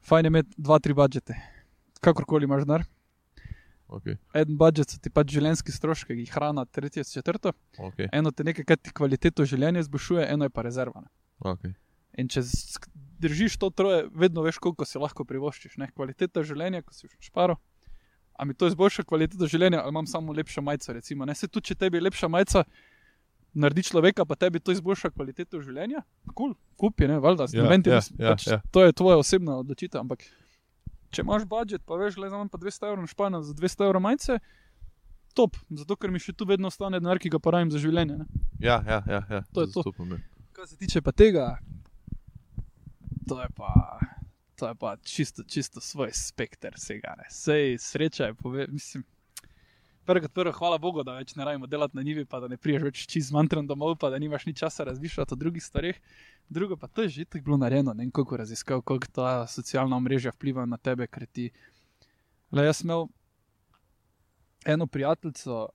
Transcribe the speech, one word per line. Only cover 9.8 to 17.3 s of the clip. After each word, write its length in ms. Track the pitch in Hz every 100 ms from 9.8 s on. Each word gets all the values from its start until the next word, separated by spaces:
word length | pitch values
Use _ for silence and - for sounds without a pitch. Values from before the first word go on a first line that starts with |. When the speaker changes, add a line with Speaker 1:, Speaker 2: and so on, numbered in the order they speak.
Speaker 1:
izboljšuje, 460 | 156 139 - 175 151
eno 180 | 147
je 60 | 143
pa 120 | 120
rezerva, 380 | 117 123 127 107
ne. 80 | - _ _ _
Speaker 2:
Okej. 320 | 95 90 90 95 _ _ _
Speaker 1:
In 140 | - 127
če 140 | -
z-, 380 | 123 - - - - - - -
držiš 400 | 165 151 214 -
to 140 | 196
troje, 340 | - 190 180 151
vedno 320 | 160 185 165
veš, 160 | 160 160
koliko 260 | 180 170
si 140 | 143 -
lahko 260 | 143 -
privoščiš, 520 | 139 131 143 - - -
ne. 120 | 135
Kvaliteta 520 | - 135 135 180 -
življenja, 400 | 151 147 175 180
ko 100 | -
si 140 | - -
v 100 | _
šparo, 360 | -